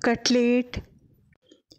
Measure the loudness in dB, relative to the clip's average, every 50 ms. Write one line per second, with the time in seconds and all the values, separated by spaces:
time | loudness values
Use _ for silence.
0 | -2 -2 0 0 0 0 0 2 2 2 2 0 -2 -4 -8 -12 -14 -14 -20 -20
1 | _ _ _ _ _ _ _ _ _ _ -20 _ _ _ -20